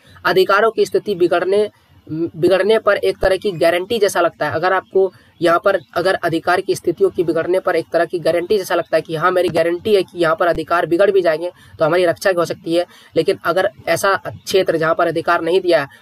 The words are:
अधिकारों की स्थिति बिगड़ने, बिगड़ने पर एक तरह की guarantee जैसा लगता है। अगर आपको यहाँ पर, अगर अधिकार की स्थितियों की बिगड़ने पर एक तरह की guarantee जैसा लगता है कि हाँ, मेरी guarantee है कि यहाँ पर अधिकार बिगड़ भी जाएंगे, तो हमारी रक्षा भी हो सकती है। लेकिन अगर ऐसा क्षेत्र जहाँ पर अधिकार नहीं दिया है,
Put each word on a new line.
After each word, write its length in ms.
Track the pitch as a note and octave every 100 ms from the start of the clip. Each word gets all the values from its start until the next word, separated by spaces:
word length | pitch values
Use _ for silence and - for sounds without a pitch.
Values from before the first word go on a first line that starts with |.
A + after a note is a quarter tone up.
| - -
अधिकारों 460 | E3+ F#3 F#3 G3+ A3
की 140 | G#3+
स्थिति 300 | G3 F#3+ G#3
बिगड़ने, 560 | F3+ F3 F3 F3 G3+ G#3 - _ _ -
बिगड़ने 680 | D#3 E3+ D#3+ E3+ F#3 G3 A3
पर 180 | G#3+ G3
एक 220 | F#3+ F#3+
तरह 180 | F#3+ F#3
की 160 | G#3
guarantee 460 | D#3+ E3 F3 F#3 A#3
जैसा 220 | G3 F#3
लगता 280 | E3+ - D3+
है। 60 |
अगर 180 | D#3+ F3+
आपको 400 | F#3+ - F#3+ F#3+ - _ -
यहाँ 180 | E3 E3+
पर, 140 | G3 F#3+ -
अगर 200 | F3 F3
अधिकार 460 | F#3 E3+ D#3+ - F3+
की 140 | F#3+
स्थितियों 360 | - F3+ E3 F#3+
की 140 | F#3+
बिगड़ने 360 | E3+ D#3+ E3 F#3
पर 160 | F#3 E3+
एक 100 | E3
तरह 120 | E3
की 140 | E3+ F3
guarantee 400 | D#3 E3+ F3 G#3+
जैसा 160 | F3
लगता 220 | F3 - D#3+
है 40 |
कि 160 | D#3 D#3
हाँ, 140 | F3
मेरी 180 | F#3 F3+
guarantee 460 | E3 E3+ F3 A3
है 80 | G3
कि 160 | F3+ F3
यहाँ 180 | D#3+ E3
पर 100 | F3
अधिकार 400 | D#3+ D#3 E3+ E3
बिगड़ 240 | E3+ G3+
भी 120 | G3
जाएंगे, 300 | E3+ D#3+ F3 - - -
तो 60 |
हमारी 200 | D#3 F3
रक्षा 280 | F3 D#3+ G3+
भी 40 | F3
हो 80 |
सकती 300 | E3 - E3
है। 120 | E3+ F3 - - -
लेकिन 220 | E3 -
अगर 260 | - E3+ F#3+ - -
ऐसा 340 | E3 G3 F#3+ D#3
क्षेत्र 500 | - - F#3+ F#3 E3
जहाँ 180 | D#3+
पर 120 | E3 E3+
अधिकार 340 | E3 E3 E3+
नहीं 200 | E3 F#3
दिया 220 | F3+ D#3+
है, 60 | C#3 -